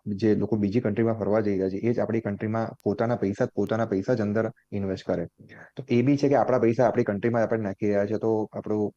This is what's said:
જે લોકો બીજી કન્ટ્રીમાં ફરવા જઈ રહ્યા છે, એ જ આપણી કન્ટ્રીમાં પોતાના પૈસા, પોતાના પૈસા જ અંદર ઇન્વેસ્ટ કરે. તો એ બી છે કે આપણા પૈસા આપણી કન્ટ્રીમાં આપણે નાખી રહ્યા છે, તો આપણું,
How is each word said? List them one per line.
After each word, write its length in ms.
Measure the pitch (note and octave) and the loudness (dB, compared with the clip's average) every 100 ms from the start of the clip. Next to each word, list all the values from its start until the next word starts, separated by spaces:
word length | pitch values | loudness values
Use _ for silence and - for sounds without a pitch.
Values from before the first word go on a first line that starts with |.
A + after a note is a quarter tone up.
| - | -6
જે 280 | G2 A2 | 0 2
લોકો 220 | G2 G2 A2+ | 2 2 0
બીજી 240 | G2+ A2+ | 2 0
કન્ટ્રીમાં 340 | A2 G#2 A2+ | 0 0 0
ફરવા 260 | G#2+ F#2+ G#2+ | 0 0 0
જઈ 120 | G2+ | 0
રહ્યા 160 | F#2+ F#2+ | 0 0
છે, 80 | F#2+ | 0
એ 160 | A#2 | -2
જ 60 | A2+ | 0
આપણી 220 | G#2 A2+ | 0 -2
કન્ટ્રીમાં 480 | G#2+ G2+ A2 A2+ A2 - | -2 -4 -2 -2 -4 -4
પોતાના 340 | - - A#2 A#2+ | -2 0 0 0
પૈસા, 300 | G2 G2+ B2+ | 0 0 -2
પોતાના 320 | - G2+ A2+ A2 | -2 -2 -2 0
પૈસા 280 | F#2+ G2 | -2 0
જ 60 | A#2+ | 0
અંદર 300 | G#2 G#2+ A2 - - | 0 0 -2 -6 -10
ઇન્વેસ્ટ 340 | G#2 G2 F#2+ - | -6 -4 -4 -4
કરે. 200 | F2+ E2+ _ - - - - | -4 -4 _ -20 -20 -20 -12
તો 80 | B2+ | 0
એ 140 | A#2+ | 2
બી 140 | B2 C#3+ | 4 2
છે 120 | C#3+ | 4
કે 60 | |
આપણા 240 | C3 A2 B2+ | 4 4 2
પૈસા 300 | A2+ A#2+ A#2 | 2 4 2
આપણી 160 | B2 | 2
કન્ટ્રીમાં 380 | A#2 G2+ A#2 A#2 | 0 0 0 0
આપણે 200 | G#2+ A2+ | 0 -2
નાખી 240 | G#2 F#2+ G#2 | -4 -4 0
રહ્યા 200 | G2+ G2+ | 0 0
છે, 120 | G#2+ | -2
તો 300 | A2+ A2 G#2 | 0 0 -2
આપણું, 400 | G2+ - G#2+ G#2 | -6 -4 -2 -2